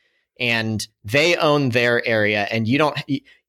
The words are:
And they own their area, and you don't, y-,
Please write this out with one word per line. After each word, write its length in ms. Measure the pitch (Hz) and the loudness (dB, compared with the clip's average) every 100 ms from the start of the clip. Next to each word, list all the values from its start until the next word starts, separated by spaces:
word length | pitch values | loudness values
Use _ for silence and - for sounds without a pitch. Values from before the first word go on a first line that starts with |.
| _ _ _ - | _ _ _ -6
And 460 | 120 117 110 107 - _ | -2 0 -2 -4 -8 _
they 320 | 101 139 165 170 | -2 0 2 2
own 340 | 160 147 135 | 2 2 2
their 360 | 123 120 120 123 | 2 2 0 0
area, 400 | 110 104 104 101 | 0 2 0 -2
and 160 | 113 110 | -2 0
you 120 | 139 | 0
don't, 180 | 151 147 - | 0 -2 -6
y-, 120 | 135 - _ | -8 -8 _